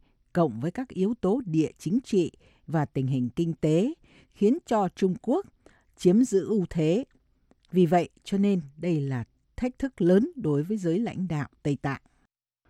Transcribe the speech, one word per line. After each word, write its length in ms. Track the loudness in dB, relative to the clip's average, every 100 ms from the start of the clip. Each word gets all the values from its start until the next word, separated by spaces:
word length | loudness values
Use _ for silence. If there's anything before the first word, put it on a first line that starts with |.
| -6 _ _
cộng 260 | 0 0 0
với 120 | -6
các 160 | -6 -8
yếu 260 | -4 -2 -2
tố 200 | -2 -2 0
địa 260 | 0 0 -4
chính 220 | -4 -4
trị 280 | 0 0 0 -4 _ _ -6
và 180 | -2 -2
tình 220 | -2 -2
hình 220 | -2 -2
kinh 240 | -2 -4
tế, 400 | -2 2 2 0 -4 _ _ _
khiến 240 | _ 2 2 -2
cho 240 | -2 -2 0
Trung 200 | -2 -2
Quốc 240 | -2 -4 -4 _ _ _ _ _
chiếm 260 | 4 4
giữ 240 | 4 0 0
ưu 180 | -2 -2
thế. 340 | 0 0 0 -2 _ _ _ _ _ _
Vì 140 | 2 4
vậy 240 | 4 0 -6
cho 140 | -6 -2
nên 240 | 0 0 -4 -8
đây 240 | -4 -2
là 220 | -2 -4 -6 _ _ -8
thách 220 | -8 -6
thức 220 | -8 0
lớn 300 | 4 4 2 -2
đối 280 | -2 -2
với 140 | -2 -4
giới 220 | -2 -2
lãnh 280 | -2 -6 -4
đạo 200 | -4 -6 _
Tây 140 | -4 -4
Tạng." 200 | -4 -8 -12 _ _ _ _ _ _